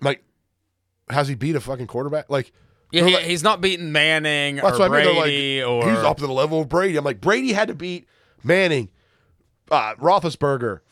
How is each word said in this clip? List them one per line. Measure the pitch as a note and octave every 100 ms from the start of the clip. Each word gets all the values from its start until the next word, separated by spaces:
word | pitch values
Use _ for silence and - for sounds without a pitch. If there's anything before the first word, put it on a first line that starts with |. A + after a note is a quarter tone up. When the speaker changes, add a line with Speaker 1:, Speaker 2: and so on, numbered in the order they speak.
Speaker 1:
Like, | C#3 C#3 _ _ _ _ _ _ _ _ -
has | C#3 C#3+
he |
beat | B2+ C#3+ D3+
a |
fucking | C3 C3 A#2+
quarterback? | B2 C#3+ D3+ -
Like, | C#3 B2 _ _ _ _
Speaker 2:
Yeah, | E3
Speaker 1:
they're | F3
Speaker 2:
he, | F3
Speaker 1:
like, |
Speaker 2:
he's | E3 F3
not | F#3+ F#3+
beating | F#3+ F3 E3
Manning | D3+ D#3 D#3 D3+ D3 C#3+ C#3
Speaker 1:
that's | F#3+ B2
Speaker 2:
or | F#3
Speaker 1:
what |
I | C#3+
mean. |
They're | D3
like, | E3
Speaker 2:
Brady | D3+ C#3+ C#3 C3+
or | B2 A#2+ A#2
Speaker 1:
he's | A2+
up | C#3+ D3
to | C#3+
the |
level | C3 D3+ D#3+
of | C#3+
Brady. | E3 F#3+ D3+
I'm |
like, | C#3+ G2+
Brady | D3 A#3 C4
had | G3+ G#3+
to |
beat | C#3+ F3 F3+ - _ _ _
Manning, | A#2 F#3 F#3 C#3+ G2+ _ _ _ _ _ _ _ -
uh, | C#3+ A2 A2
Roethlisberger, | D3+ G3 E3 - D3 C3+ A#2+ F#2 _